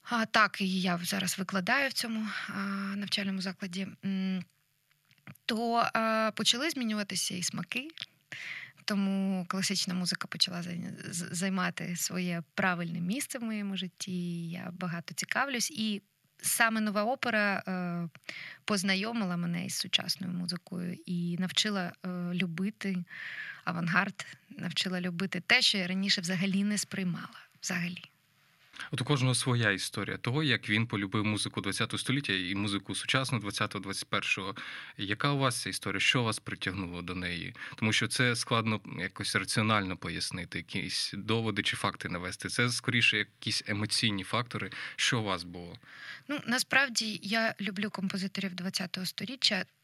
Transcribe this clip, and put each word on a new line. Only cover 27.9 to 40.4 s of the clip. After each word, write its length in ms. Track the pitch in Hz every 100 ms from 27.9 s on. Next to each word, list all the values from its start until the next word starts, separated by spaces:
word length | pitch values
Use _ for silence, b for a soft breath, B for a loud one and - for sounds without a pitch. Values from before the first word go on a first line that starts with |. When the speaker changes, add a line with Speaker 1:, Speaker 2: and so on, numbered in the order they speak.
| 180 - _ _ _ _ _ B B B
Speaker 2:
От 100 | 135
у 40 |
кожного 300 | 127 143 127
своя 360 | 123 135 120 110
історія 460 | 95 - - 98 95
того, 260 | - 135
як 260 | 151 110 -
він 180 | 107 117
полюбив 380 | 104 101 110
музику 360 | 107 104 104 -
двадцятого 380 | 98 95 113 101
століття 340 | - 135 143
і 220 | 95 90
музику 400 | 98 104 101 -
сучасного 460 | 95 - 135 131 117
двадцятого, 400 | 101 - 107 101
двадцять 260 | 98 98 -
першого. 460 | 104 - - 95 - B B B -
Яка 340 | 98 107 143
у 80 | 143
вас 240 | 135 113
ця 80 | 95
історія? 300 | - 104 95
Що 220 | - 131
вас 160 | 113 104
притягнуло 640 | - 92 - 92 90 87
до 120 | 87
неї? 400 | 90 90 87 87 - B -
Тому 160 | 110
що 160 | 110 110
це 280 | - 123 117
складно 440 | - 117 110 107 - 87
якось 380 | 90 - 101 101
раціонально 600 | 92 - 110 107 95 90
пояснити, 640 | 87 85 - 92